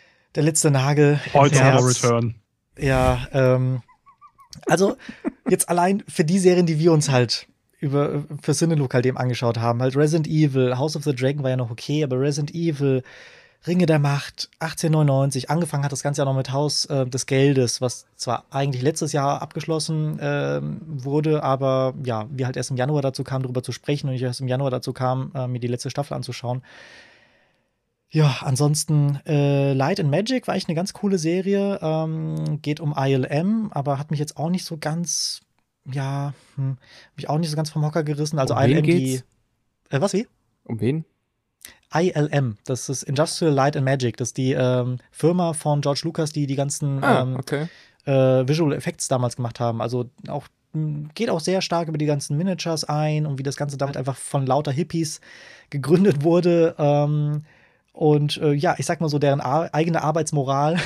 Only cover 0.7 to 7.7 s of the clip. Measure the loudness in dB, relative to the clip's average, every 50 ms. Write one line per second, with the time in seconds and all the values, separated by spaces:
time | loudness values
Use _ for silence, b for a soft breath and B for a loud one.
0.7 | 2 4 2 2 4 4 4 4 4 2 -2 2 4 6 6 6 6 6 6 6
1.7 | 6 6 4 4 2 2 2 2 2 2 0 -2 -4 -8 _ _ _ _ _ _
2.7 | _ -4 0 0 2 4 4 4 2 0 -2 -2 0 2 4 4 4 4 2 0
3.7 | -2 -4 -6 _ _ _ _ -20 _ _ -20 -20 _ _ -20 _ -20 -10 -2 0
4.7 | 2 4 4 2 0 B B B B B B -8 -8 _ _ 0 0 0 0 0
5.7 | 2 2 2 2 2 0 -4 -6 -2 0 2 2 2 4 6 6 6 6 4 4
6.7 | 2 4 4 6 6 6 4 4 4 4 4 2 0 -4 -8 -12 _ _ _ _